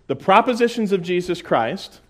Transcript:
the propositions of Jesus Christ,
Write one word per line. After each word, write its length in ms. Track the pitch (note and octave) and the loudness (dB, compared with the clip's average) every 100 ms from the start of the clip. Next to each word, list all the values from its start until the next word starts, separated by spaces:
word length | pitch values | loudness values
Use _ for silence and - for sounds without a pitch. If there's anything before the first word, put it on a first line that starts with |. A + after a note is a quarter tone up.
| - | -8
the 100 | C3 | -4
propositions 760 | - G3+ A3+ A#3+ A#3+ A#3 G#3 | 4 4 4 2 0 0 -2
of 100 | F#3+ | -2
Jesus 400 | E3+ F3+ F3+ E3+ | 0 -2 -2 -6
Christ, 580 | - C#3+ A2+ F#3+ - - _ | -2 0 0 -4 -12 -20 _